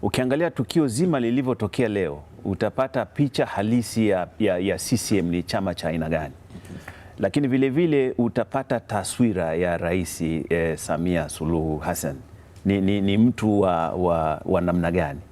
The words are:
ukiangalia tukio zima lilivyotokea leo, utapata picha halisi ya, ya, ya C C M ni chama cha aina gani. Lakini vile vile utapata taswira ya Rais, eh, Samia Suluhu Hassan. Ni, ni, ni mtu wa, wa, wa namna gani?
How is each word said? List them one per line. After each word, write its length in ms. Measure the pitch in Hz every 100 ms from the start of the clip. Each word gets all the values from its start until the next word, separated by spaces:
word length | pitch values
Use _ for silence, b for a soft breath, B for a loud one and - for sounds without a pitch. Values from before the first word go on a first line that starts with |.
ukiangalia 480 | 107 117 127 143 170
tukio 360 | - 123 170 147
zima 320 | 110 185 147
lilivyotokea 680 | 117 123 127 123 104 - 117
leo, 320 | 101 87 71 - - 101
utapata 600 | 95 107 - 131 131 98
picha 400 | - 143 - 131
halisi 640 | - 104 120 113 - 110
ya, 200 | 95 85 -
ya, 180 | 104 87
ya 200 | 95 90
C 200 | - 117
C 200 | - 101
M 120 | 87
ni 140 | 87
chama 320 | 82 110 98 85
cha 120 | 85
aina 200 | 80 80
gani. 240 | 80 76 - - B B B B B B B
Lakini 280 | 98 147 143
vile 220 | 131 135
vile 440 | 131 175 147 131 -
utapata 640 | 117 - 113 135 135 123
taswira 760 | - 107 92 - 123 92 82 80
ya 220 | 90 85
Rais, 440 | 85 92 85 -
eh, 560 | 80 80 67 85 82 78
Samia 520 | - 78 87 87 76
Suluhu 480 | - 80 82 78 76
Hassan. 380 | 80 87 - 69 - B B B 98
Ni, 160 | 98
ni, 200 | 95 101
ni 160 | 98 101
mtu 440 | 117 117 107 104
wa, 280 | 98 85 82
wa, 520 | 90 90 82 78 76 -
wa 160 | 90
namna 300 | 87 87 85
gani? 280 | 87 78 71 -